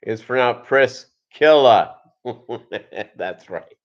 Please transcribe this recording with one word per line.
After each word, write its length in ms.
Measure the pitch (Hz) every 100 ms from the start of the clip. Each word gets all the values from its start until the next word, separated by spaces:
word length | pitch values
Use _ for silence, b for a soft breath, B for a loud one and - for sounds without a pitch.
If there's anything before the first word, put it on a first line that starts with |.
It's 200 | - 110
pronounced 460 | - 127 123 117 -
Priscilla. 1300 | 135 127 - - _ _ _ 151 151 135 107 78 - _ _
<laughs> 920 | 123 107 _ 113 _ 107 - - 104 _
That's 340 | 90 90 _
right. 260 | 87 - _